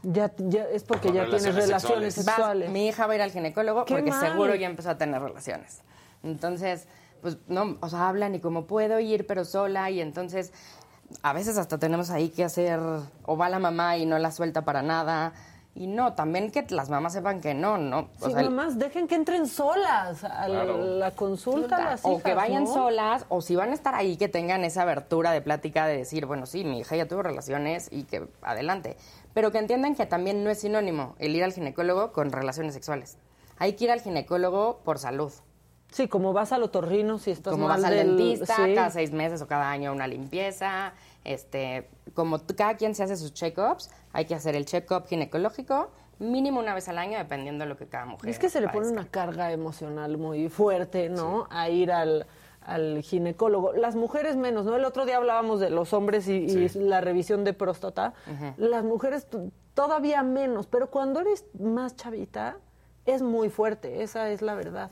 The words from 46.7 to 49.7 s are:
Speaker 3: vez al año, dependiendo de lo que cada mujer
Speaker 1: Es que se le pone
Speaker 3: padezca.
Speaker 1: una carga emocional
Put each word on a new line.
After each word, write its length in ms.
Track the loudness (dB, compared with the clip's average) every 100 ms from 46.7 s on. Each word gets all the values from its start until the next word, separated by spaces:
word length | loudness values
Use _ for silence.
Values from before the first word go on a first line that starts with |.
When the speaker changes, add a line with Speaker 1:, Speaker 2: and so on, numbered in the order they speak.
Speaker 3:
vez 140 | -4 -4
al 100 | -6
año, 180 | -4 -6
dependiendo 460 | -6 -6 -6 -6
de 40 | -6
lo 80 | -8
que 80 | -10
cada 180 | -10
mujer 240 | -10 -10 -8
Speaker 1:
Es 100 | -2
que 120 | 0
se 100 | 0
le 60 | 0
pone 120 | 0
Speaker 3:
padezca. 200 | -2 -4
Speaker 1:
una 100 | -4
carga 420 | -4 -4 -4 -4
emocional 680 | -4 -6